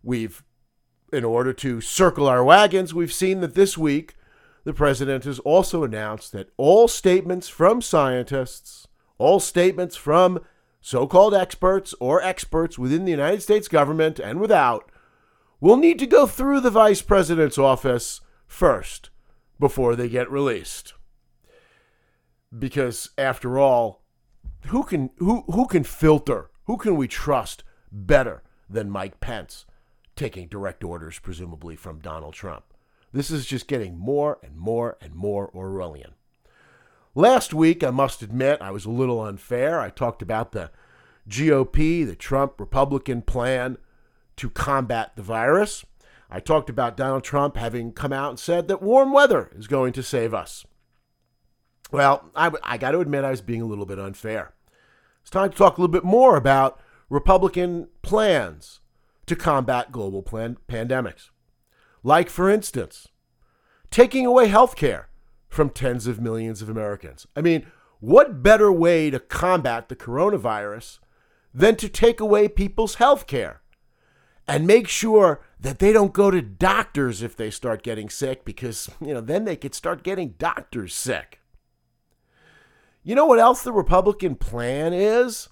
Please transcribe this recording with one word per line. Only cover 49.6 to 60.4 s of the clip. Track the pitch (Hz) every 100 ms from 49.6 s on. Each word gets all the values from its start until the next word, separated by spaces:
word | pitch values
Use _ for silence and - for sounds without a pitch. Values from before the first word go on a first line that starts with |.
| 107
going | 139 127
to | 131
save | 120 131 113
us. | 104 80 - - _ _ _ _ _ _ _ _ _ _ _ -
Well, | 143 139 139 - 151
I, | 165 151
I | - 117
got | 123
to | 160
admit | 151 143
I | 135
was | 131
being | - 113
a |
little | 113 104 98
bit | 98
unfair. | 98 98 110 110 - _ _ _ _ _ _ _
It's | _
time | 190 196
to | -
talk | 196 175
a |
little | 180
bit | 175
more | 180 220 262 160
about | 117 135 135 - _ _ _
Republican | 143 - 190 185 180 180 170 - _
plans | - 214 214 156 98 76 - _ _ _ _ _
to | -
combat | 170 170 139 123 123 120
global | 123 98 95
plan-, | 92 110